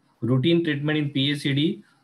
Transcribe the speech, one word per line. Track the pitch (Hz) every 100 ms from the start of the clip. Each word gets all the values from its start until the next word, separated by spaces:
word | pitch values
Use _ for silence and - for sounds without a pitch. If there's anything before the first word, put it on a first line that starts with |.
| _ _
routine | 113 131 160 170
treatment | 165 143 147 151
in | 143
P | 139 135
A |
C | 147 147
D, | 139 165 208 - _